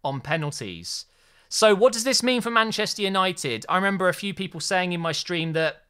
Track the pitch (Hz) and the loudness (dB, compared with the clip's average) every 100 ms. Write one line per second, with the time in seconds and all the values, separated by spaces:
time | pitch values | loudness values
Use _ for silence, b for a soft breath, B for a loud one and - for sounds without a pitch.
0 | 143 135 139 160 147 143 107 85 85 - | -4 -6 -2 -2 -2 -6 -10 -10 -10 -12
1 | - b b b b - 214 196 247 233 | -12 b b b b 4 6 8 4 4
2 | 240 254 240 247 233 233 220 208 208 - | 0 2 2 0 2 2 2 0 -4 -2
3 | 196 190 190 185 143 113 - 180 196 196 | 0 2 0 0 -4 -4 0 0 2 2
4 | 185 175 196 190 190 165 - 190 180 175 | 0 0 -6 -6 -8 -6 -2 0 0 -2
5 | 165 151 - 175 165 160 160 - _ | -2 -4 -4 -4 -2 0 -2 -4 _